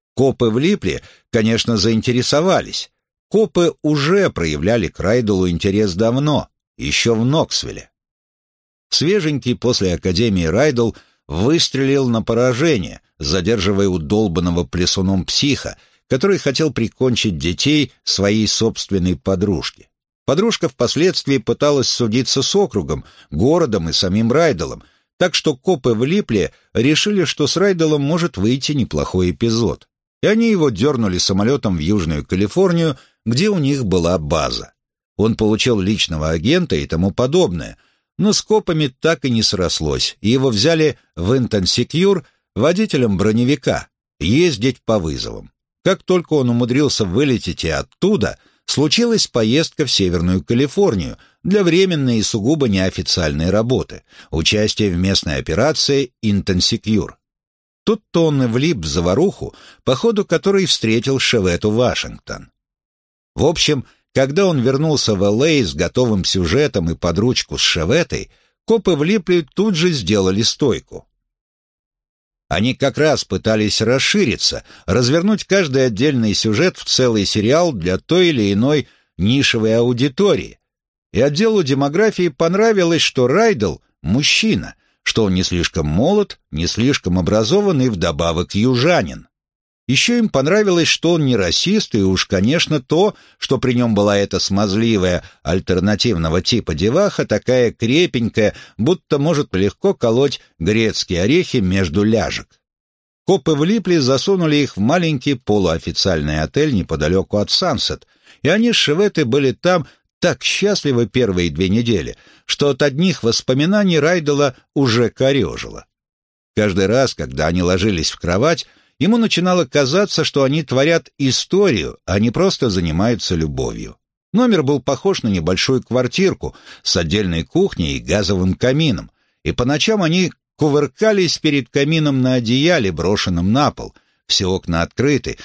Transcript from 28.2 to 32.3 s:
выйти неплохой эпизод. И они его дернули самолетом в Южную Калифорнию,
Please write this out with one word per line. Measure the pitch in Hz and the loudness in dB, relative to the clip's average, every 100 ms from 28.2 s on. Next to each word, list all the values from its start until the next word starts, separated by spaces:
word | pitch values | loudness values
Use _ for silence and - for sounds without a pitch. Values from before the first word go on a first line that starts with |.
| 170 - | -2 -2
выйти | 104 135 - | -2 0 -2
неплохой | 147 107 76 69 92 90 | -2 -2 -2 -2 0 0
эпизод. | 76 117 113 104 65 _ _ _ _ | 0 0 0 -2 -4 _ _ _ _
И | 160 | 0
они | 220 233 | 2 2
его | 202 147 | 2 0
дернули | 110 135 131 104 90 | 2 0 0 0 0
самолетом | - 95 107 139 110 87 | 0 0 0 0 0 -2
в | |
Южную | 78 104 80 76 | 0 0 0 -4
Калифорнию, | - | -2